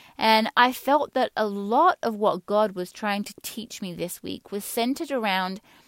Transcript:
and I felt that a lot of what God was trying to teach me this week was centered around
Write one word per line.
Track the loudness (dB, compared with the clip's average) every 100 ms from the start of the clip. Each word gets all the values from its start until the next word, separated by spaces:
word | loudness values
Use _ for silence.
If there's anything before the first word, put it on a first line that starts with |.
| -20 -2
and | 4 4 4 4
I | 4
felt | 2 2 2 2
that | 0 0 0
a | -2
lot | -2 0 4 4 4
of | -4 0
what | 0 0 0
God | 0 0
was | -2 -10
trying | -6 -4 -4
to | -6 -12
teach | -14 -12 -12 -10
me | -10
this | -8 -8 -8
week | -10 -12 -10
was | -10
centered | -6 -2 0 -2 -4
around | -2 0 0 -2 -6 -14 -20